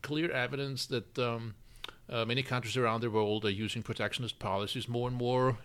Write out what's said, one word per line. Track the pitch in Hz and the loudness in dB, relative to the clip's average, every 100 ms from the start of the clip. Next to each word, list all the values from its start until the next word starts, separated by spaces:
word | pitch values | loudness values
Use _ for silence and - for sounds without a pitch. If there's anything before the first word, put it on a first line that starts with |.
clear | - 151 170 | -4 -2 0
evidence | 131 123 135 139 131 - | 0 -2 -2 -4 -4 -2
that, | 123 - - | -2 -2 -2
um, | 120 117 113 - - - - - - | 0 -2 -6 -10 -18 -16 -16 -16 -6
uh, | 120 | -2
many | 113 127 | 0 0
countries | 131 123 113 127 | 0 -2 0 2
around | 117 113 | 2 2
the | 120 | 2
world | 107 104 107 | 2 4 4
are | 107 | 2
using | 98 107 117 | 0 -2 -2
protectionist | - 113 104 - 113 - | -4 -2 -2 -2 -4 -4
policies | 107 98 101 127 117 | 0 0 0 -4 -2
more | 120 123 | -2 0
and | 123 | 0
more. | 120 127 131 117 | 2 4 4 2